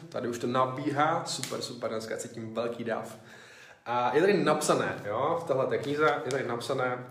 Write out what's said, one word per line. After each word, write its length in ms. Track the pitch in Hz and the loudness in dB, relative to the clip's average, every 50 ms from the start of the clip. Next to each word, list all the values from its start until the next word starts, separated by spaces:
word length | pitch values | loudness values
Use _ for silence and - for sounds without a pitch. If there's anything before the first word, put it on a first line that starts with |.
| - - | -12 -8
Tady 180 | - 123 - | -6 -4 -4
už 120 | 123 117 - | -4 -4 -2
to 80 | - | -2
nabíhá. 800 | 120 123 127 127 127 127 143 147 143 135 143 151 160 170 170 170 | 0 2 2 2 2 0 -2 -2 0 2 2 2 2 2 0 -2
Super, 360 | - - 143 135 - 117 113 | -4 -4 -4 -4 -4 -4 -4
super, 280 | - - 123 117 117 110 | -6 -6 -8 -6 -6 -4
dneska 280 | 113 110 113 113 117 | -4 -4 -4 -6 -6
cítím 360 | - - 123 - 120 113 110 110 | -6 -8 -10 -10 -10 -10 -6 -4
velký 300 | 113 120 117 117 - 113 | -4 -4 -4 -4 -4 -4
dav. 340 | 113 110 - 113 - - - - - - - - - - - - - - _ - | -4 -4 -4 -4 -8 -12 -16 -18 -20 -20 -20 -20 -20 -20 -20 -20 -20 -20 _ -4
A 300 | 120 123 123 123 127 135 | -2 0 2 2 4 4
je 60 | 151 | 6
tady 220 | 180 202 196 165 143 | 6 6 6 6 6
napsané, 580 | 151 151 151 - - 160 127 110 98 - - - | 4 4 4 4 2 2 2 2 0 -2 -4 -4
jo, 340 | 101 107 120 139 160 165 - | -4 -2 0 0 0 0 0
v 20 | - | 0
téhleté 340 | - 131 135 127 - 113 | 0 2 2 2 2 0
knize 440 | - - 139 143 147 156 147 147 147 139 | 0 0 0 0 2 4 4 4 2 0
je 60 | 127 | -2
tady 160 | 135 131 117 | -2 0 0
napsané: 580 | 120 117 120 - - 135 131 127 123 127 131 - - | -2 -4 -4 -2 -2 -2 0 0 0 -2 -4 -8 -12